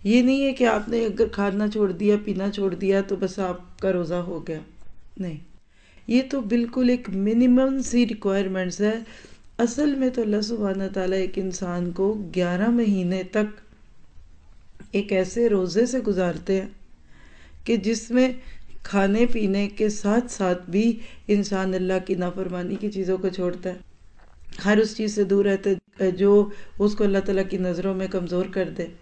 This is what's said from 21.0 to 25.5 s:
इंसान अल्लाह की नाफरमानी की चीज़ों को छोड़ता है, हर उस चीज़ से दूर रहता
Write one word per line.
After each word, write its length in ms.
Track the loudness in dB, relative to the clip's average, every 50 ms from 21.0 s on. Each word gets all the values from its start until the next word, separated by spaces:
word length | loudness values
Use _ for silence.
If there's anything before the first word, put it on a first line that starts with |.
| -6 -12 -14 -16 -2 0
इंसान 440 | 2 2 2 0 -2 -2 0 0 0
अल्लाह 260 | -2 0 0 0 -2
की 160 | 0 -2 -4
नाफरमानी 600 | -2 -2 -4 -4 -4 -6 -6 -4 -6 -4 -4 -6
की 140 | -4 -4 -6
चीज़ों 280 | -4 -4 -2 -2 -2 0
को 120 | 0 -4
छोड़ता 400 | -2 -2 -4 -4 -4 -4 -6 -8
है, 100 | -8 -10 -14 -20 -20 -20 -20 -20 -20 -20 -20 -20 -20 -18 -14 -14 -12 -4
हर 200 | 2 4 4 4
उस 160 | 4 2 0 -4
चीज़ 180 | -4 -2 0
से 80 | 0 2
दूर 200 | 2 4 4 4
रहता 240 | 4